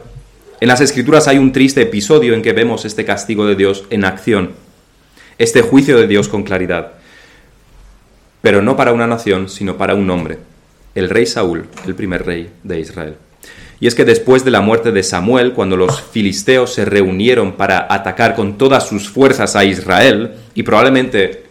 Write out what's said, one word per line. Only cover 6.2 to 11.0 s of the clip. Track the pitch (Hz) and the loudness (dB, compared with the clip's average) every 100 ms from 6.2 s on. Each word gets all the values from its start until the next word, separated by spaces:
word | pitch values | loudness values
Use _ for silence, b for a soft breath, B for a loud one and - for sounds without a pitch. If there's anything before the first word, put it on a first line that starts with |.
| 101 | 0
con | 104 | -4
claridad. | 98 92 90 85 - - b b b b b _ _ - - _ _ _ _ _ | -4 -4 -4 -6 -6 -16 b b b b b _ _ -20 -20 _ _ _ _ _
Pero | 110 101 | 2 2
no | 110 135 | 2 0
para | 123 | 0
una | 120 117 | 0 0
nación, | 117 104 92 95 | -2 -2 -2 -4
sino | - 98 90 | -8 -8 -4
para | 95 98 | -2 0
un | 95 | -2
hombre, | 90 80 78 - _ _ _ _ | -2 -6 -12 -16 _ _ _ _
el | 101 | -6